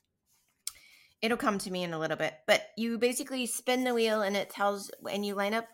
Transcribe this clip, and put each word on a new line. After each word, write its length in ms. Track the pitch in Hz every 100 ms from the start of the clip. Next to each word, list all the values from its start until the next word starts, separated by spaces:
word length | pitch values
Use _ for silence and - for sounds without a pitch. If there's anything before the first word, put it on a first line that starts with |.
| _ _ _ _ _ _ - - - - _ -
It'll 140 | 226 233
come 220 | 220 196
to 120 | 190
me 140 | 185
in 80 | 175
a 80 | 160
little 160 | 156 156
bit, 200 | 156 - -
but 220 | 202 - -
you 200 | 226 233
basically 480 | 247 254 277 262 240
spin 360 | - - 254
the 100 | 254
wheel 280 | 240 226 214
and 160 | 196 202
it 120 | -
tells, 400 | - 202 202 196 - -
and 140 | 202 208
you 100 | 196
line 180 | 202
up 120 | 226 226